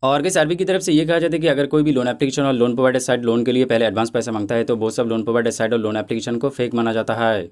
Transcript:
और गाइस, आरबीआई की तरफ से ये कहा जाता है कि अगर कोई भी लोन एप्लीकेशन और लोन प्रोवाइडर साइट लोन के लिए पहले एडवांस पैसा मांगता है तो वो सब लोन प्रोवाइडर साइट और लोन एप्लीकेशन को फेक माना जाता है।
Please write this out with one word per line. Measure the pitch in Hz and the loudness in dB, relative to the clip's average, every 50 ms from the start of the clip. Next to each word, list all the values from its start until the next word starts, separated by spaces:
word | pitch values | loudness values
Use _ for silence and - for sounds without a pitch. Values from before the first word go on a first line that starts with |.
| - | 2
और | 131 139 147 | 2 0 2
गाइस, | 143 185 170 180 | 0 0 2 2
आरबीआई | 156 151 175 | 2 2 0
की | 175 190 | -2 0
तरफ | 185 185 190 | 0 0 0
से | - 180 | 0 2
ये | 165 151 160 | 2 2 4
कहा | 156 170 170 | 4 2 2
जाता | 160 170 160 | 2 0 0
है | 165 | 0
कि | 156 151 | 0 0
अगर | 139 135 143 | 2 2 0
कोई | 139 147 151 151 | 0 2 2 2
भी | 151 | 2
लोन | 147 127 123 123 | 2 2 0 0
एप्लीकेशन | 120 - - 135 131 - 143 | -2 -2 -2 -2 0 0 0
और | 139 131 | 0 2
लोन | 120 117 123 120 | 2 2 2 2
प्रोवाइडर | 120 131 131 127 131 | 2 2 2 2 0
साइट | 123 - 127 123 120 | 0 0 -2 0 0
लोन | 117 117 120 117 | 0 0 2 2
के | 123 | 2
लिए | 123 123 127 | 2 2 2
पहले | 123 117 113 117 | 2 2 2 2
एडवांस | 110 98 107 113 113 | 2 0 0 -2 -2
पैसा | 117 120 113 123 | -2 -4 -4 -2
मांगता | 113 107 104 101 120 | -4 -6 -4 -2 -2
है | 117 113 | -2 0
तो | 110 120 | 0 -2
वो | 113 107 110 | 0 0 -2
सब | 110 - 123 113 | -2 -2 -2 -2
लोन | 113 113 110 | 0 -2 -2
प्रोवाइडर | 110 113 120 117 117 | 0 0 0 0 0
साइट | 110 - 113 110 120 | -2 0 -2 0 0
और | 117 | 0
लोन | 110 107 107 107 | -2 -2 -2 -4
एप्लीकेशन | 107 - 117 117 107 - 120 120 | -4 -4 -6 -6 -4 -4 -6 -4
को | 120 139 | -4 -4
फेक | 135 - 123 120 120 | -2 -2 -4 -2 0
माना | 117 117 117 110 | -2 0 0 0
जाता | 113 110 - 113 | -2 -2 -2 -2
है। | 110 117 113 110 101 87 85 | 0 0 0 0 0 -4 -8